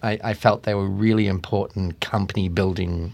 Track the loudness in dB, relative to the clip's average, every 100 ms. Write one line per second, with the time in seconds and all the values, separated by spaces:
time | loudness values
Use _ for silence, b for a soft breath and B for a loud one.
0 | -4 -2 -4 2 2 2 0 0 0 2
1 | 2 4 2 0 -2 -2 -2 -2 -4 -4
2 | -2 -2 0 -2 0 0 0 0 -2 -4
3 | -6